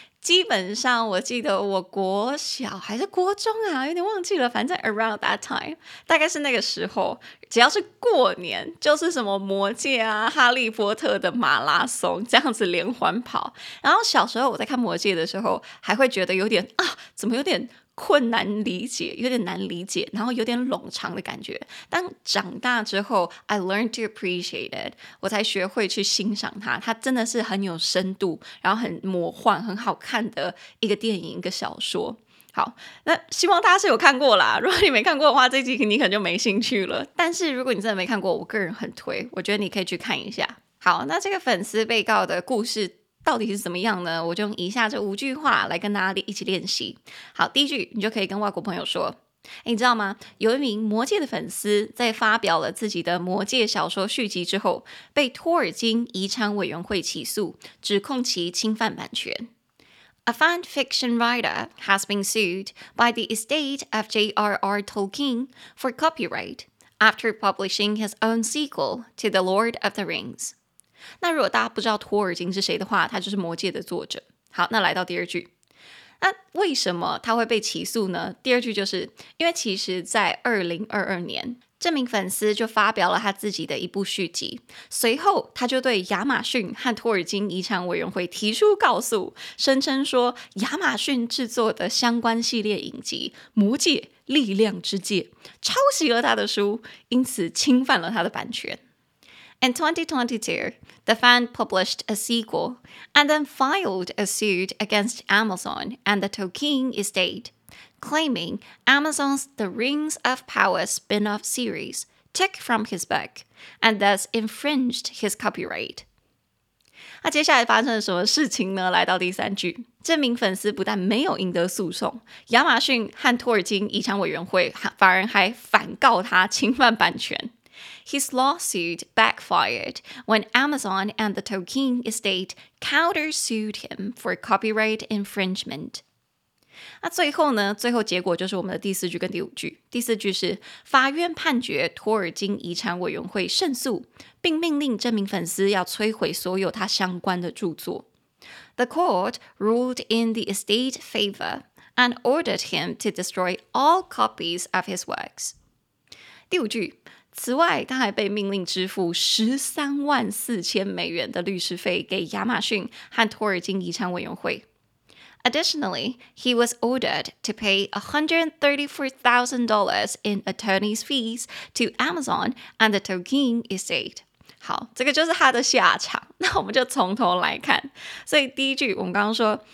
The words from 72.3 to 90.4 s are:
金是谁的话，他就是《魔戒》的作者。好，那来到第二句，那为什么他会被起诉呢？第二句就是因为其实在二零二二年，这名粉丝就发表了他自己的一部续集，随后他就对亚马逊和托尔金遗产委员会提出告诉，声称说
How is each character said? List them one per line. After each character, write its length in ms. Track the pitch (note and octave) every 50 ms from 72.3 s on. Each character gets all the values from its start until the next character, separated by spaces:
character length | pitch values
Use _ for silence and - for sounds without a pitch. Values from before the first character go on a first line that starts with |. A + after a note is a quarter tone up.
| E3+
金 180 | - F3 F3+ F3+
是 80 | G3
谁 160 | F#3+ - F3
的 80 | F3 F#3+
话， 240 | - A3 F#3 D#3+ -
他 80 | - F#3
就 120 | F#3 G3
是 60 | G3+
《魔 200 | G3 F3 E3 E3+
戒》 160 | E3+ - F#3 -
的 100 | - -
作 220 | - F3+ E3 -
者。 180 | - - - - _ _ _ _ _ -
好， 160 | - F3 -
那 100 | A3+ A3
来 120 | F#3+ D#3+ D3+
到 100 | F#3 F3+
第 140 | F3+ F3
二 80 | F3 F3
句， 240 | E3+ - F3 - - _ _ _ _ _ _ - - - - - - _ -
那 120 | - F#4+ F#4+ - _ _ -
为 220 | E4 G4+ F4 C4+
什 200 | - - G3 F3
么 240 | E3+ - - D3+ -
他 140 | - A#3 A3+
会 120 | A#3 A#3
被 120 | A#3 A#3+ A3
起 240 | A3 - - E3 F3
诉 260 | - - A#3 G3+ F#3+
呢？ 280 | F3 E3+ E3 F#3+ F3+ - -
第 100 | C4 B3
二 80 | B3
句 140 | B3 A#3+ G#3
就 100 | G3+ G3
是 240 | G3 - F3+ E3+ - - - - - - -
因 80 | D#4+
为 60 | E4+ E4+
其 220 | E4 - A3+ C#4+
实 280 | - - - F#3 F3+ E3+
在 380 | - - A3 G3 - - - -
二 140 | A#3+ A3+ G3+
零 280 | F3+ E3+ E3+ E3 G#3+ -
二 120 | - G#3 F#3
二 160 | - F#3+ F3
年， 360 | F3 - - - - A#3+ A#3+ - _ _ _ -
这 120 | - F4
名 160 | E4 C#4 B3
粉 220 | A#3+ - G3+ F#3+ F#3
丝 260 | - - G#3+ G#3+ G#3
就 120 | G#3 A#3
发 260 | A3 - A3 G#3 G#3 A3
表 180 | G#3+ F3+ F#3
了 80 | G#3 F#3
他 140 | - G3+ G3
自 180 | - - G#3
己 140 | F#3 - D#3+
的 140 | - C#3+ -
一 100 | - F3
部 160 | - G3 G3
续 240 | - - - F#3 E3
集， 320 | - - - - - B3 _ - - - - -
随 260 | - - - A#3 A#3
后 340 | D4 F4 G4+ G4 D4 - - -
他 120 | - B3
就 140 | A#3+ C4 C4
对 220 | C4 C4 A#3 G3 F#3 -
亚 120 | G3+ F3+ G#3
马 200 | C#4 B3 - A#3+
逊 320 | - - B3 G3 F3+ -
和 180 | - - B3+ A3+
托 200 | G#3+ - A#3 G#3+
尔 100 | F#3 E3
金 260 | - - G3 G#3 G3+
遗 120 | E3 F#3 F3
产 240 | - G#3+ F3+ F3+
委 100 | F3+ E3+
员 120 | E3+ E3 F3+
会 180 | - F#3 F3+
提 260 | E3+ - - G#3+ G#3 A3
出 240 | - G#4 G#4 G4+
告 240 | G4+ A4+ C4+ A3+ F3+
诉， 340 | - - A#3 G3+ F#3 - - - - - -
声 240 | - - C#4+ C4+ C4+
称 240 | C#4 D#4+ C4+ C4+ C#4
说 300 | - C#4 B3+ A#3+ B3 B3 -